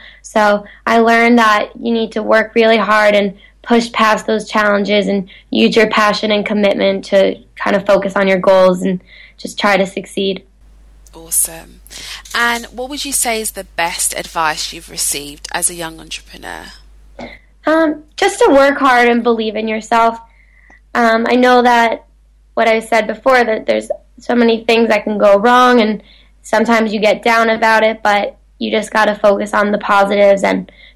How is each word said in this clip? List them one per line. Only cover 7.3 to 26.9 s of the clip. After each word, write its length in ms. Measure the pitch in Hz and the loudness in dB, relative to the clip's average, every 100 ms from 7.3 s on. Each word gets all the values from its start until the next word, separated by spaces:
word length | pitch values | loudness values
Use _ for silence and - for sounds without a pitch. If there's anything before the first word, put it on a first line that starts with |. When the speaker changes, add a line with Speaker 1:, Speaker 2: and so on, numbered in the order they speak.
| 190 - - | -2 -12 -10
Speaker 1:
kind 220 | 202 202 | -4 -2
of 80 | 196 | 0
focus 320 | 196 196 202 | 0 0 -2
on 100 | 196 | 0
your 120 | 185 | 0
goals 420 | 196 190 185 180 | 2 4 4 2
and 200 | 190 185 - - - - | -2 -6 -8 -20 -20 -16
just 200 | - - | -14 -4
try 200 | 208 190 | 0 0
to 80 | 190 | -2
succeed. 600 | 196 190 - 196 185 _ _ _ - _ - - | -6 -10 -6 -6 -6 _ _ _ -20 _ -20 -20
Speaker 2:
Awesome. 640 | 160 165 - - 165 170 180 - - - - - 226 | -20 -8 -6 -6 -8 -20 -20 -20 -18 -16 -16 -6 -2
And 300 | 240 233 240 | -2 -2 -8
what 240 | 214 262 | -12 -10
would 160 | 285 285 | -10 -6
you 80 | |
say 260 | 254 247 220 | -4 -2 -4
is 120 | 220 | -6
the 120 | 196 | -10
best 500 | 185 - 170 - - | -12 -6 -6 -4 -6
advice 600 | - 175 175 156 156 - | -6 -8 -4 -4 -4 -8
you've 160 | 160 165 | -12 -14
received 580 | 170 - 143 143 147 - | -8 -6 -8 -12 -18 -12
as 160 | 175 180 | -6 -6
a 60 | 175 | -6
young 260 | 165 160 | -12 -14
entrepreneur? 640 | 156 - - - 90 82 - - - - - - 240 - _ _ 302 | -16 -18 -18 -20 -16 -16 -18 -20 -20 -20 -20 -20 -20 -20 _ _ -2
Speaker 1:
Um, 380 | 320 311 311 - - | 0 0 -4 -10 -4
just 220 | 381 - | -2 2
to 100 | 466 | 4
work 260 | 277 277 277 | 4 4 2
hard 280 | 269 247 240 | 2 2 2
and 160 | 233 | 2
believe 320 | 233 226 220 208 | 0 -2 -4 -6
in 140 | 220 | -6
yourself. 500 | 220 - 233 226 226 - _ _ _ _ - _ | -6 -2 0 0 -2 -14 _ _ _ _ -20 _
Um, 320 | 240 233 226 233 | 0 0 2 0
I 60 | 247 | 2
know 260 | 247 247 | 4 4
that 440 | 247 233 226 - - _ _ _ _ | 4 4 2 -2 -12 _ _ _ _
what 140 | - 226 | -2 0
I 120 | 220 | 0
said 280 | 226 226 214 | 0 -2 -2
before, 360 | 214 269 254 | -4 2 2
that 220 | 226 220 - | 2 -2 -2
there's 240 | 214 214 - _ _ | -4 -4 -10 _ _
so 160 | - 240 | -4 0
many 280 | 233 226 | 2 0
things 260 | 233 226 226 | 0 0 2
that 140 | 208 | 0
can 140 | 214 208 | -2 0
go 200 | 202 202 | 4 4
wrong, 440 | 233 247 247 247 | 4 4 4 4
and 220 | 214 214 - _ _ _ | 2 -2 -8 _ _ _
sometimes 500 | - 220 233 226 220 | -4 -2 0 0 0